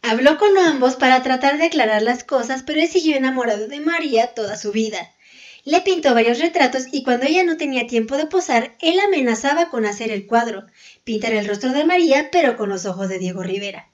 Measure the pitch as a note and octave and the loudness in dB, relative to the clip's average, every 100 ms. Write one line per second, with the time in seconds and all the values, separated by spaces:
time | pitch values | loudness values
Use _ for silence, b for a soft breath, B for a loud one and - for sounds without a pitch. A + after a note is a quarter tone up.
0 | A#3+ A3+ C4+ D4+ G#4 G4 F4 C#4+ B3+ C4 | 0 4 4 4 4 6 4 4 0 2
1 | B3+ B3+ B3+ B3+ C#4 D4 E4 E4 A3+ G#3+ | 4 4 2 0 0 2 0 2 2 2
2 | A3+ B3 - C4+ A#3 C4 B3+ D4+ E4 F4+ | 0 -2 -2 -2 -2 -6 -2 0 2 2
3 | D#4 C#4 C4 B3+ A#3+ G#3 A3 C#4+ D#4 E4 | 2 0 0 0 -2 -2 -6 -4 -2 -2
4 | D#4+ A3+ A#3+ - G#3 G#3+ G#3+ G#3 A3 G3 | 0 0 0 -4 -8 -6 -4 -2 -4 -6
5 | E3+ _ B B B B - E4+ F#4 F4 | -12 _ B B B B 0 0 2 0
6 | C#4+ A#3 A#3 A#3+ E4+ E4+ B3+ C4 B3+ C#4 | 2 2 2 0 0 0 0 -2 -6 -6
7 | B3+ A#3+ C4+ F4 F4+ D#4+ D4 C4 A#3 A#3 | -2 0 2 2 0 -2 -4 -4 -2 -2
8 | A3+ C#4 D#4 F#4+ F4 A#3+ B3+ _ D#4+ F4+ | -2 -4 -2 -2 0 -2 -2 _ 0 2
9 | G#4 F4 B3+ A3 C#4 D4+ E4+ A#3+ G#3 G3+ | 2 0 0 0 0 0 0 -2 -4 -4
10 | A3+ G#3 G3 A#3 A#3 G3 - b b b | -6 -6 0 0 0 -6 -14 b b b
11 | - A3 A3+ G#3+ G3+ G3+ B3+ C#4 E4+ F4+ | -6 -4 -2 -2 -2 -4 -2 0 2 4
12 | E4 C4+ D4+ F4+ C#4+ A3+ G3+ F#3+ G3 F#3 | 4 4 2 2 2 0 -4 -4 -6 -4
13 | F#3+ F#3 F3+ F#3 F3 G3 G3+ - - | -4 -4 -6 -6 -6 -6 -6 -12 -20